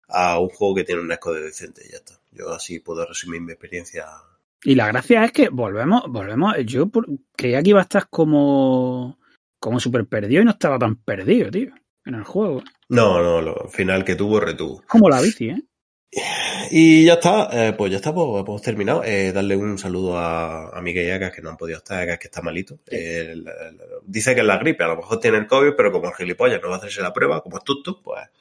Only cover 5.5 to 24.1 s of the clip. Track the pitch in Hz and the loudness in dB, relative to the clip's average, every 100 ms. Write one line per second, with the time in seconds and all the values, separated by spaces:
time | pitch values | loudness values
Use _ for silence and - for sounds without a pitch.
5.5 | 131 110 101 135 233 170 117 95 113 190 | 0 -4 -2 0 0 -2 -8 -6 -2 0
6.5 | 165 113 123 180 226 226 139 _ - 123 | -2 -2 -2 0 0 -4 -6 _ -6 -2
7.5 | 127 175 208 180 202 - - 156 147 143 | 2 4 4 4 0 -2 0 2 4 4
8.5 | 139 131 127 127 127 123 - _ _ _ | 4 4 2 0 -4 -8 -12 _ _ _
9.5 | _ 110 120 123 120 110 113 101 147 233 | _ -4 -2 0 -2 -2 -4 0 4 4
10.5 | - 165 135 117 107 - 101 98 233 185 | 4 0 0 0 -2 -6 -4 2 2 2
11.5 | 185 262 - _ _ - 117 104 143 202 | -4 -8 -10 _ _ -10 -10 -6 -4 -2
12.5 | 135 - _ - 123 107 90 87 85 80 | -4 -8 _ -2 4 4 4 2 2 0
13.5 | 78 - - 92 95 92 90 101 107 - | -6 -8 -4 0 0 0 -2 0 0 0
14.5 | 78 80 62 - 233 196 135 170 - 113 | -4 -8 -10 2 6 6 6 2 -2 -6
15.5 | 190 - _ _ _ _ - - - - | -8 -10 _ _ _ _ -10 -8 -6 -8
16.5 | - - 160 160 160 165 170 170 208 185 | -8 0 6 8 10 8 8 6 2 2
17.5 | 120 110 107 101 95 147 170 156 101 98 | 2 0 2 -2 -2 -2 -2 -2 -2 -4
18.5 | 104 123 104 101 156 - 101 95 95 101 | -6 -4 -2 0 0 0 0 0 0 0
19.5 | 98 104 101 95 90 95 87 85 82 82 | 0 -2 -6 -6 -4 -4 -2 -2 -4 -6
20.5 | 80 80 - 90 90 87 95 92 - 80 | -8 -12 -10 -6 -2 -2 -2 -6 -8 -14
21.5 | 80 82 80 - 95 87 85 - - 82 | -12 -12 -12 -10 -6 -4 -6 -10 -12 -8
22.5 | 85 98 76 - - 85 85 82 82 82 | -8 -10 -14 -12 -10 -8 -8 -8 -12 -14
23.5 | 80 80 80 - - - | -16 -16 -18 -20 -18 -10